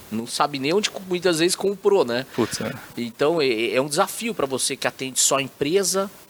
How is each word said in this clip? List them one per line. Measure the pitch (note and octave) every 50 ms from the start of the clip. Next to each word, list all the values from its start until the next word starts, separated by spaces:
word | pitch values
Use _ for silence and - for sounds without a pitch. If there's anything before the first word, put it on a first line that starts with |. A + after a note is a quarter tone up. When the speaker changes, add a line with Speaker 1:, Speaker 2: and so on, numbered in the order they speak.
| - -
Speaker 1:
não | G#2+ A2 A#2 A#2
sabe | - - D3+ D3 D3 C3+
nem | C3 C#3+ E3+
onde | G#3 G#3 -
co-, | - - G3 F#3
muitas | F3+ F3+ E3+ F#3 E3+ D3+
vezes | E3 F#3 F3+
comprou, | - - G3 G3+ F#3+ - G3+ G3+ F#3+ C#3+
né? | A#2+ A#2 B2 C3+ - -
Speaker 2:
Putz, | - A2+ - - -
é. | A2+ A2 C3 A#2+ - - - A#2+
Speaker 1:
Então, | A#2+ A#2 A#2 - C#3+ D3 E3+ E3
é, | C#3 C3 A#2 G#2+ A#2 G#2+
é | G2+ B2+
um | C#3 D3+
desafio | C#3+ E3+ F#3+ F3+ - - G#3+ A#3 G3
pra | - C#3+
você | C3+ C3 A#2+ - - C3+
que | - -
atende | C3 - - C3+ C3 B2+ -
só | - - D3 C#3
a |
empresa, | C3+ B2+ - - C#3+ D3 E3+ G3 F#3+ F3 F#3 F#3+ G3 G3+ - - -